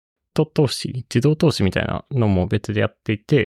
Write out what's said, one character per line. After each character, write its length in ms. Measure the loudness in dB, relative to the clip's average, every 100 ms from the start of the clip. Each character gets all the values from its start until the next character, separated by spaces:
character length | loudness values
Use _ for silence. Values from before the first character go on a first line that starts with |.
| _ _ _
ト 120 | -2 -2
投 220 | 2 0
資、 380 | 0 -8 -10 -4
自 120 | 0
動 140 | 2 2
投 160 | 2
資 120 | 2
み 80 | 0
た 100 | 0
い 40 | -2
な 200 | -4 -6
の 160 | -2 2
も 200 | 2 0
別 260 | -2 -4
で 80 | -2
や 60 | -2
っ 100 | _
て 100 | -6
い 60 | -6
て。 300 | 0 0 0